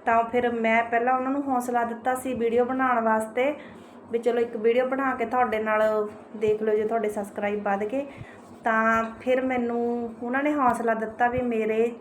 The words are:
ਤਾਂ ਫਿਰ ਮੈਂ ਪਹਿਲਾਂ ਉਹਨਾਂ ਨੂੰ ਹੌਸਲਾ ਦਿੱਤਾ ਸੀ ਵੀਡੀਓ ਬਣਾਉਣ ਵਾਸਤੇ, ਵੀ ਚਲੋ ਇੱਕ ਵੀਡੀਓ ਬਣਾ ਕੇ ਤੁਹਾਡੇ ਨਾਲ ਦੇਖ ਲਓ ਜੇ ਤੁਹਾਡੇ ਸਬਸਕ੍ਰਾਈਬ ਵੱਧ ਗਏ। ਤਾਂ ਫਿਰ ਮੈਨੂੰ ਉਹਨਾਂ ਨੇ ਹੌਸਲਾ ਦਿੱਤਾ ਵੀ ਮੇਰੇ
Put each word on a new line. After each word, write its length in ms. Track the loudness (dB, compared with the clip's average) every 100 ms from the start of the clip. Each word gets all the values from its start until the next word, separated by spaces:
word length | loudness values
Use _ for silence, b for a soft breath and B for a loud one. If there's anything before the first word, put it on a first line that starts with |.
ਤਾਂ 200 | 4 2
ਫਿਰ 280 | 2 0 0
ਮੈਂ 320 | 0 2 2
ਪਹਿਲਾਂ 300 | 2 0 2
ਉਹਨਾਂ 160 | 0 0
ਨੂੰ 120 | -2
ਹੌਸਲਾ 420 | 0 -2 0 -2
ਦਿੱਤਾ 300 | -2 -4 -4
ਸੀ 200 | -2 -4
ਵੀਡੀਓ 300 | -2 2 2
ਬਣਾਉਣ 360 | 2 2 2 2
ਵਾਸਤੇ, 560 | 2 0 0 0 -2 -2 B B B B -6
ਵੀ 60 | -2
ਚਲੋ 220 | 0 0
ਇੱਕ 160 | -2 0
ਵੀਡੀਓ 300 | 2 2 2
ਬਣਾ 280 | 0 -2
ਕੇ 100 | -2
ਤੁਹਾਡੇ 340 | -2 2 2 2
ਨਾਲ 500 | 0 2 4 2 -2 -8 -16 -2
ਦੇਖ 260 | 0 0
ਲਓ 120 | 2
ਜੇ 100 | 2
ਤੁਹਾਡੇ 240 | 2 0 -2
ਸਬਸਕ੍ਰਾਈਬ 540 | -4 -8 -4 -4 -2
ਵੱਧ 220 | -2 -2
ਗਏ। 220 | -2 -4 -6 B B B B -4
ਤਾਂ 400 | 0 2 4 2 0 -6
ਫਿਰ 220 | 0 2
ਮੈਨੂੰ 720 | 2 0 0 -2 -2 -2 -6 -8
ਉਹਨਾਂ 200 | -4 0
ਨੇ 100 | 0
ਹੌਸਲਾ 420 | 2 2 2 0
ਦਿੱਤਾ 340 | 0 -2 0 0
ਵੀ 140 | 2
ਮੇਰੇ 500 | 0 0 0 2 0 -2